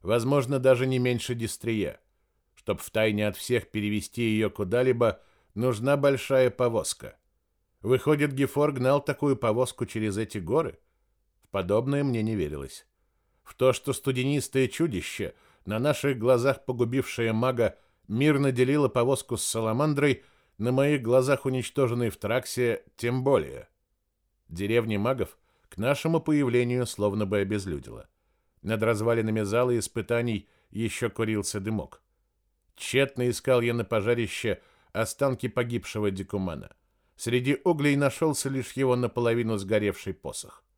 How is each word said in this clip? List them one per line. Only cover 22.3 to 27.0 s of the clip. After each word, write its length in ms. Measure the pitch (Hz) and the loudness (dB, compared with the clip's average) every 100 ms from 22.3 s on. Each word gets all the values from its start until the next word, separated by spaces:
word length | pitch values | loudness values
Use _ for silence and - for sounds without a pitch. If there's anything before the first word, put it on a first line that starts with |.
| 117 - - 123 110 - _ | -2 -2 -2 0 0 -6 _
тем 280 | 120 127 | -2 0
более. 440 | 131 127 71 67 - _ _ _ _ _ _ _ _ | 2 2 2 -10 -18 _ _ _ _ _ _ _ _
Деревни 480 | 85 101 113 113 104 | -6 0 0 2 0
магов 420 | 107 131 95 - _ _ _ | 0 -2 -4 -8 _ _ _
к 80 | - | -4
нашему 440 | 117 143 160 165 | -2 0 2 0
появлению 680 | 160 151 135 120 120 123 120 | 2 2 4 2 2 0 -2
словно 400 | - | 0